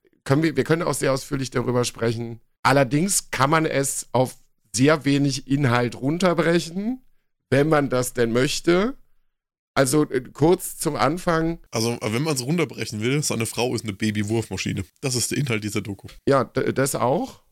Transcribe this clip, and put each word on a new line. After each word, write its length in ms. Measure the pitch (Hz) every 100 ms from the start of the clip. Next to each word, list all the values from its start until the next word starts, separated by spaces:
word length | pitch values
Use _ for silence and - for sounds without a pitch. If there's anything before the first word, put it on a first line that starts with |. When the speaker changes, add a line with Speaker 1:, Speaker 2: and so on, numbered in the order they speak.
| _ _
Speaker 1:
Können 180 | - 139
wir, 140 | 160 135
wir 80 |
können 180 | - 160
auch 120 | 160
sehr 180 | 139 147
ausführlich 380 | 131 - 139 127
darüber 340 | 131 120 123
sprechen. 560 | 120 - 113 117 117 113 _ _
Allerdings 680 | 123 139 127 147 196 - -
kann 200 | - 135
man 160 | 160 160
es 420 | 135 139 - -
auf 240 | 120 127 - _ _ _
sehr 300 | 113 139 156
wenig 420 | 139 139 143 131 -
Inhalt 540 | 139 139 123 120 -
runterbrechen, 1000 | 131 170 185 170 160 175 160 180 214 262 - _ _ _ _
wenn 180 | 131 151
man 200 | 151 135
das 260 | 123 123
denn 180 | - 117
möchte. 640 | 117 143 - - 180 226 - _ _ _ _ _ _ _
Also, 280 | - 135 151 151
äh, 100 | 127 120
kurz 440 | - 151 180 - -
zum 200 | 165 139
Anfang. 640 | 127 180 - 160 165 165 -
Speaker 2:
Also, 220 | 117 117
äh, 200 | 120 120
wenn 100 | 113
man's 180 | 160 131
runterbrechen 580 | 123 170 151 - 117 104
will, 220 | 113 143
seine 240 | - 110 113
Frau 280 | - 123 120
ist 80 |
eine 80 | 107
Babywurfmaschine. 920 | 101 110 104 104 113 107 95 110 104 - _
Das 140 | 135
ist 160 | 123 -
der 80 | -
Inhalt 240 | 139 107
dieser 200 | 107 104
Doku. 260 | 101 98 - - -
Speaker 1:
Ja, 140 | 139
d-, 280 | 110 135 -
das 240 | 113 139 117
auch. 460 | 117 165 262 - _